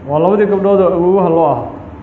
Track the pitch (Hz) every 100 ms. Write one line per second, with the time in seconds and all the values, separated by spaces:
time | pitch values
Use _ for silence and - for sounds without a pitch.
0 | 139 151 175 208 202 196 196 196 185 175
1 | 175 190 175 165 151 123 - - - -